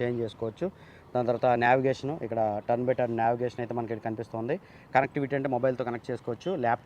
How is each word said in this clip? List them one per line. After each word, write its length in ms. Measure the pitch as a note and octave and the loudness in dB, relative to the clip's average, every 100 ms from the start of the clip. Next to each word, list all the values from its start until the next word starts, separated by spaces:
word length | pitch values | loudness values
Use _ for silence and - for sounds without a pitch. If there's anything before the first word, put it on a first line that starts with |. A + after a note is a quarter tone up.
చేంజ్ 200 | A#2+ A#2+ | -2 -2
చేసుకోవచ్చు. 500 | A2+ - A2+ G#2+ F#3 - - - - B2 | -4 -4 -8 -4 -6 -8 -18 -20 -6 -2
దాని 120 | A#2+ | 0
తర్వాత 300 | A#2 B2+ A#2+ | 2 4 4
నావిగేషన్, 540 | A#2+ C3 C3+ B2+ C3+ D#3+ A2+ | 6 4 4 0 -4 -6 -4
ఇక్కడ 360 | A2+ A2 G#2 - | 0 0 0 -2
turn 140 | A#2+ B2 | 0 0
by 60 | B2+ | 0
turn 120 | B2 | 0
నావిగేషన్ 480 | A2+ A2+ A#2+ B2 - | 2 2 0 -2 -4
అయితే 140 | A#2 | -6
మనకి 200 | A#2+ A2+ | -4 -4
ఇక్కడ 120 | A2+ A2+ | -6 -6
కనిపిస్తుంది. 500 | A2 A2+ A2+ A#2 F3 - - - C3 | -6 -6 -6 -4 -6 -8 -20 0 2
కనెక్టివిటీ 400 | C3+ D3 C3+ C#3 | 2 0 -2 -2
అంటే 140 | C3+ B2 | 0 2
మొబైల్తో 280 | C3 B2 | 2 0
కనెక్ట్ 280 | A#2+ A#2 - | -4 -6 -6
చేసుకోవచ్చు. 440 | A#2+ - A2+ F3 F#3 | -6 -6 -6 -4 0
ల్యాప్ 240 | A#2+ A#2+ | 2 0